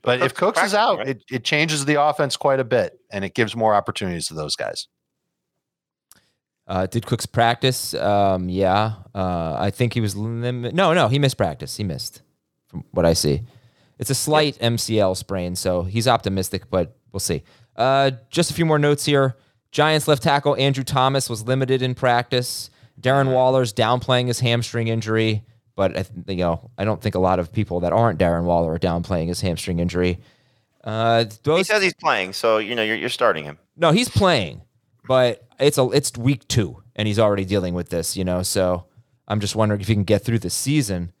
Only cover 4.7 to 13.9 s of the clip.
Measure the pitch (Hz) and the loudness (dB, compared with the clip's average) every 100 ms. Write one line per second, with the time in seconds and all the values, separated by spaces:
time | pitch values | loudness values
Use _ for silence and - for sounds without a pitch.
4.7 | 50 - _ _ _ _ _ _ _ _ | -8 -14 _ _ _ _ _ _ _ _
5.7 | _ _ _ _ - _ _ _ _ - | _ _ _ _ -20 _ _ _ _ -6
6.7 | 92 95 113 - 117 - - 117 120 131 | -4 -2 -4 -4 -6 -2 2 2 2 0
7.7 | 127 - - 95 101 98 92 90 92 95 | -2 -6 -4 0 2 2 0 -2 0 2
8.7 | 98 110 104 - 101 92 87 82 71 98 | 2 0 -4 -12 -6 -4 -4 -4 -2 -4
9.7 | - 120 120 104 101 110 117 123 123 120 | -2 -2 0 -4 -4 -6 -6 -6 -6 -4
10.7 | 165 185 175 113 139 139 - 95 67 - | 0 2 4 2 2 0 0 -4 -4 -12
11.7 | - 101 71 - - _ _ _ _ _ | -6 -6 -6 -10 -16 _ _ _ _ _
12.7 | 82 - - 85 82 76 69 117 - _ | -14 -6 2 4 4 2 -2 -4 -18 _
13.7 | _ _ | _ _